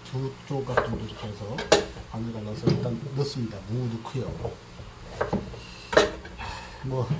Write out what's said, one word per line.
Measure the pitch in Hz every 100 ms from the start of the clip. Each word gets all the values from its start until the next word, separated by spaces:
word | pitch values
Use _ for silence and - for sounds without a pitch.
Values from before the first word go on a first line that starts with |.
두 | - 131 135 - -
조각 | 139 131 117
정도 | 113 117 110
이렇게 | - 107
해서 | 104 104 - - - - - -
반을 | 113 117
갈라서 | 110 107 107 117
일단 | - 123 117 143 135
넣습니다. | 143 135 110 101 98
무 | 120 120
넣고요. | 113 - 131 98 82 - - - - - - - - - - - - - - - - - - - - - - - -
뭐 | 131 131 120